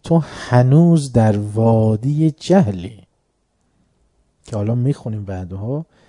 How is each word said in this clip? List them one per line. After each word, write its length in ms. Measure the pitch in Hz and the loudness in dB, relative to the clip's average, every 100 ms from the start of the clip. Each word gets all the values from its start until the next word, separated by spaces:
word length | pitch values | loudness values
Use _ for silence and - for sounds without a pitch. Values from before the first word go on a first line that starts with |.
تو 140 | - 165 | -2 -2
هنوز 920 | - - - 123 127 147 170 165 139 | -2 -10 0 2 4 6 6 2 0
در 260 | 120 110 104 | 2 2 0
وادی 920 | 104 107 113 113 110 107 131 147 160 | -2 0 2 2 2 0 -2 0 -2
جهلی. 760 | 147 - 185 117 92 92 110 _ _ _ _ _ _ _ _ _ _ _ _ _ _ | -2 0 2 2 -2 -10 -16 _ _ _ _ _ _ _ _ _ _ _ _ _ _
که 120 | - 107 | -10 -6
حالا 200 | 101 120 | -4 -2
می‌خونیم 500 | 127 143 120 107 98 | -2 -4 -8 -10 -10
بعدها. 600 | 92 90 95 110 143 160 _ | -10 -10 -10 -8 -8 -10 _